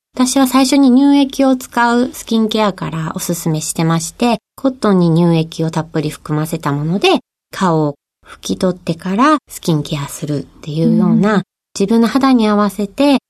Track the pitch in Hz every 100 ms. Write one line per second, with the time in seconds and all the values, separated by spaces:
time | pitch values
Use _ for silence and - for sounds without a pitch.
0 | - - 254 277 262 262 262 285 277 247
1 | 285 285 277 - 269 254 - - 240 240
2 | 247 - - 226 220 220 208 196 156 160
3 | 160 185 - 170 170 156 - - 165 165
4 | 165 - 240 226 _ - 269 262 214 190
5 | 170 165 175 165 160 - 160 160 160 160
6 | 151 156 - 151 156 160 156 143 151 185
7 | 359 349 - _ _ - 185 160 151 147
8 | _ _ - - - 190 185 180 - 165
9 | 185 196 285 302 - - - 156 - 151
10 | 143 - 147 147 - - - 151 165 -
11 | 214 226 202 208 - _ _ - 196 226
12 | 226 269 262 254 214 208 208 - 202 -
13 | 285 269 -